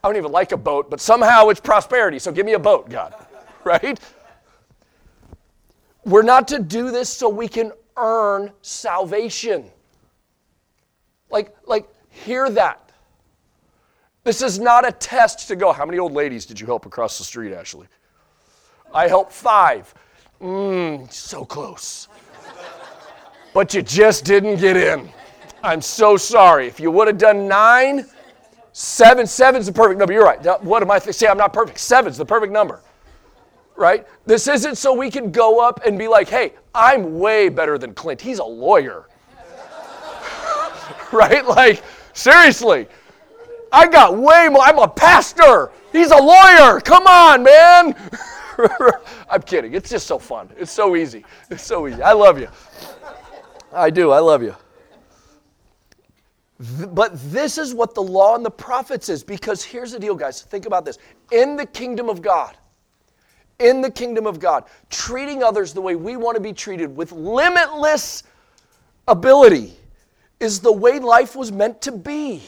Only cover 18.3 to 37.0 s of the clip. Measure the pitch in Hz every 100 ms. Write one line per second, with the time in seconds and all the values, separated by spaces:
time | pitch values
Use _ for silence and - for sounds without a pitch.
18.3 | _ _ _ _ _ _ - 170 185 190
19.3 | - 247 214 170 117 - _ _ _ _
20.3 | _ 185 190 196 185 170 147 127 - -
21.3 | 165 - 147 131 - - - - 214 _
22.3 | _ - - 180 - - - - - _
23.3 | _ _ 190 196 202 - 160 214 - 135
24.3 | 202 208 196 190 185 165 156 - _ -
25.3 | _ - - 202 160 - - 214 202 -
26.3 | 226 185 156 123 - 160 170 214 208 214
27.3 | 202 196 196 220 247 262 277 - _ _
28.3 | _ _ _ _ - - - 226 254 226
29.3 | - 262 254 196 190 220 190 190 208 202
30.3 | 117 151 185 185 226 190 202 - 175 220
31.3 | 196 202 208 226 - - 247 214 131 143
32.3 | 226 208 208 196 - _ _ _ _ _
33.3 | _ _ _ _ - 175 208 - _ -
34.3 | 220 - 285 285 254 269 254 269 277 220
35.3 | 196 226 226 240 240 233 202 220 220 180
36.3 | 240 202 _ _ 233 233 269